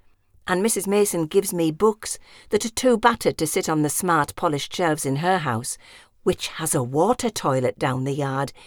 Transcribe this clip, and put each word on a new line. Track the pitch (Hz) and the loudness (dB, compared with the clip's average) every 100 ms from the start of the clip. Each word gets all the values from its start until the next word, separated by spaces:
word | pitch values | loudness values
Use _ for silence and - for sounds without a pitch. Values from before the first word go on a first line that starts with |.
| _ _ _ _ - | _ _ _ _ -4
And | 180 | 0
Missus | 220 202 190 | 0 0 0
Mason | 202 202 175 156 | 2 2 0 2
gives | 196 196 | 2 0
me | 175 165 | 0 0
books | 156 214 214 - - - - - | 2 2 0 -8 -12 -14 -20 -2
that | 208 | -2
are | 226 | -2
too | - 254 226 | 0 2 4
battered | 233 233 - - | 2 2 -2 0
to | 156 | -2
sit | 190 185 | -2 0
on | 156 | 2
the | 151 | 2
smart, | - 185 160 143 | 0 2 2 0
polished | - 175 143 - | 0 -2 -2 -6
shelves | - 170 151 139 | -2 0 0 0
in | 139 | 0
her | 175 190 | 2 0
house, | 151 113 120 - - - - _ | 0 -4 -4 -10 -14 -20 -20 _
which | - - - | -2 -2 -4
has | - 156 | -6 -2
a | 151 | -2
water | 123 147 190 247 240 | 0 2 2 2 0
toilet | - 147 131 127 - | -2 0 2 0 0
down | 143 131 | -2 -2
the | 131 | -4
yard | 143 139 135 139 - | -4 -2 -2 -4 -8